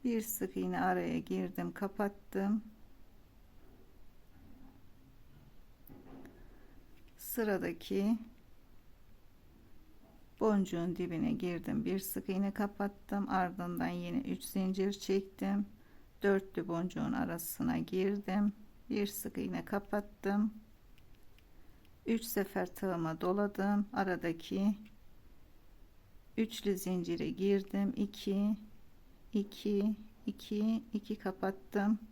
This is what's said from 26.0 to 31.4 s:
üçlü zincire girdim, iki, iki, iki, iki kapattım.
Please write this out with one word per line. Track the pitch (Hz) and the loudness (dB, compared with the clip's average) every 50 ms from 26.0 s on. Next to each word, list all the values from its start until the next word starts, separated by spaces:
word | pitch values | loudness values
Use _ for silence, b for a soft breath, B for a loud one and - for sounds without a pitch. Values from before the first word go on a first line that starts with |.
| - - - - - - - - | -20 -20 -20 -20 -20 -8 0 0
üçlü | 226 220 - - - 202 196 185 | 0 0 0 -2 0 2 0 2
zincire | - 185 185 180 170 170 170 165 151 156 | 2 0 0 0 2 0 0 0 0 -2
girdim, | - - 185 196 202 196 190 190 - 196 202 196 - | 0 2 4 6 6 4 4 0 0 2 2 2 2
iki, | - 208 202 - - - 208 196 196 202 208 220 - - - - - - - - - - - - - - - - | 0 -2 -2 -2 -4 -2 0 2 4 4 4 2 0 -2 -16 -16 -18 -18 -18 -20 -20 -20 -20 -20 -20 -20 -2 0
iki, | 214 202 202 - - - 208 208 202 196 220 214 - - - - - - | 0 0 0 -6 -4 0 2 4 4 4 4 2 0 -4 -18 -18 -6 -6
iki, | - 202 - - - 214 208 214 220 226 220 - - - | -6 -6 -6 -6 -4 0 2 4 4 2 2 0 -2 -4
iki | 208 - - 214 | -4 -2 -2 -6
kapattım. | - - 196 190 - | -2 -2 -4 -2 0